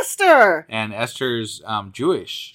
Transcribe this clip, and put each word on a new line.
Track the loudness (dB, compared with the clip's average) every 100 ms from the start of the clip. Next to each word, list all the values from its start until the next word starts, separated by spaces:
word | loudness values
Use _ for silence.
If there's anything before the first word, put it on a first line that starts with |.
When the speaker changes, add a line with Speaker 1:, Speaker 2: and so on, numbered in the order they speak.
Speaker 1:
Esther! | 8 0 6 6 6 4 -2
Speaker 2:
And | -6 -6
Esther's, | -4 -6 -4 -2 -2 -4 -10
um, | -6 -6 -6
Jewish. | -4 -2 -2 -4 -12 -12